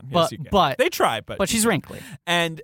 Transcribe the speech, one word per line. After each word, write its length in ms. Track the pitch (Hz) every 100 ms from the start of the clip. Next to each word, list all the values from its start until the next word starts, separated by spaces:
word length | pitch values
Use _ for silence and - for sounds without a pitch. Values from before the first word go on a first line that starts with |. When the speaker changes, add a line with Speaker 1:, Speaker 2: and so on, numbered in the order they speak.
| 127
Speaker 1:
Yes, 60 |
Speaker 2:
But, 200 | 165 165
Speaker 1:
you 60 | 117
can. 80 | 135
Speaker 2:
but, 260 | 196 151 131
Speaker 1:
They 100 | 330
try, 320 | - 170 113
but 160 | - 107
Speaker 2:
but 100 | 196
she's 160 | 226 220
wrinkly. 340 | 202 - - - 185 -
Speaker 1:
And 340 | 170 170 160